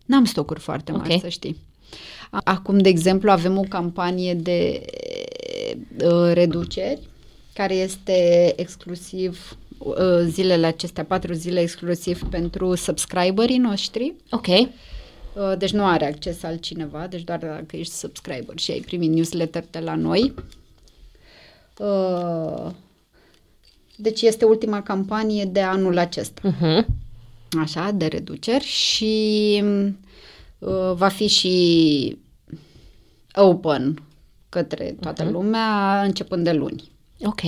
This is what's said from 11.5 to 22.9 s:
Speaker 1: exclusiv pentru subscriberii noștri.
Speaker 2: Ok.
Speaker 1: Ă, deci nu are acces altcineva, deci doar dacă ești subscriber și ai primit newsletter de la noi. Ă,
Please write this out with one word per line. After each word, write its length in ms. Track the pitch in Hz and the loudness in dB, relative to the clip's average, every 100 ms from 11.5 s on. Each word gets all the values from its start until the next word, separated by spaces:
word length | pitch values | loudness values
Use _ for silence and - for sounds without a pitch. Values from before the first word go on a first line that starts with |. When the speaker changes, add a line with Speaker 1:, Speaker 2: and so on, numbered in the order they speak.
| 180 | 0
Speaker 1:
exclusiv 640 | 170 - 175 175 - 175 - | 0 -2 -4 -4 -2 -4 -4
pentru 460 | 180 170 - 185 180 | -4 -4 -2 -2 0
subscriberii 840 | - 156 - 185 180 196 233 254 | -2 -4 -4 0 0 2 2 2
noștri. 560 | 240 202 - 226 277 - _ | 2 0 -4 -6 -6 -6 _
Speaker 2:
Ok. 160 | 233 - 185 254 - - - - - - 202 | -6 2 4 4 0 -16 -16 -16 -18 -14 -6
Speaker 1:
Ă, 180 | 196 185 | -2 -2
deci 140 | 190 | 0
nu 140 | 208 196 | 2 2
are 200 | 165 147 | 2 0
acces 360 | 151 175 165 | -4 -8 -8
altcineva, 640 | 165 165 - 160 151 147 180 | -8 -8 -8 -10 -10 -10 -10
deci 140 | 180 | -10
doar 160 | 170 170 | -8 -8
dacă 360 | 160 156 156 156 | -8 -10 -12 -12
ești 160 | 170 | -10
subscriber 640 | - - - - 131 - - | -10 -12 -12 -12 -10 -10 -8
și 120 | - | -6
ai 80 | - | -6
primit 300 | - 180 160 | -6 -2 0
newsletter 520 | 165 165 175 160 170 170 | 2 0 -2 -4 -6 -10
de 80 | 165 | -10
la 160 | 165 160 | -6 -4
noi. 380 | 160 175 269 - - - _ _ _ _ - _ _ - - _ _ - | 0 2 2 -2 -16 -20 _ _ _ _ -20 _ _ -20 -20 _ _ -8
Ă, 920 | 202 196 185 175 175 165 156 - - 180 _ | -2 0 0 -2 -2 -4 -4 -6 -10 -12 _